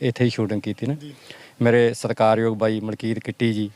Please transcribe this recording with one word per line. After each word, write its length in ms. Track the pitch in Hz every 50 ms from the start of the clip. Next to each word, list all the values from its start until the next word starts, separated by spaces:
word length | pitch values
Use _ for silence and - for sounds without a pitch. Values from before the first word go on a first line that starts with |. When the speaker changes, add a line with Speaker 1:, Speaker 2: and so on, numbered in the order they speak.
| -
Speaker 1:
ਇੱਥੇ 220 | 127 117 - 127
ਹੀ 60 | 120
ਸ਼ੂਟਿੰਗ 320 | - - 113 98 110 104 -
ਕੀਤੀ 240 | 107 101 - -
ਨਾ। 80 | 120 147
Speaker 2:
ਜੀ। 200 | 151 147 147 135 - - - - - - - - - 120
Speaker 1:
ਮੇਰੇ 320 | 117 117 120 117 117 117
ਸਤਿਕਾਰਯੋਗ 640 | - - 110 113 - 117 110 110 110 113 113 110
ਬਾਈ 240 | 104 110 110 110 110
ਮਲਕੀਤ 380 | 101 110 107 - - 113 113 107
ਕਿੱਟੀ 340 | - - - - 123 113 107
ਜੀ, 180 | 107 107 98 101